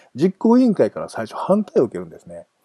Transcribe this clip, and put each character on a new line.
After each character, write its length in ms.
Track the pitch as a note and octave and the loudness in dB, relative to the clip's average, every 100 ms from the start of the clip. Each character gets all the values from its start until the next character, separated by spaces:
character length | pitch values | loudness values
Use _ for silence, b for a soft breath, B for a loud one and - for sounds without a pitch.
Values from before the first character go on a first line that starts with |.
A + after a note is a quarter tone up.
| B | B
実 240 | A#2+ F#3 - | -2 -2 2
行 200 | A3+ B3 | 4 4
委 40 | |
員 120 | B3+ | 4
会 160 | F3+ A2 | 2 0
か 100 | E2 | -2
ら 80 | D#2+ | -10
最 180 | - A2 | -10 -10
初 80 | - | -6
反 280 | - G#3 | 0 0
対 180 | G3+ - | 0 0
を 40 | B2 | 0
受 60 | |
け 60 | F2+ | -2
る 80 | E2+ | -12
ん 40 | |
で 80 | - | -18
す 80 | E2+ | -20
ね。 200 | E2+ - _ | -20 -20 _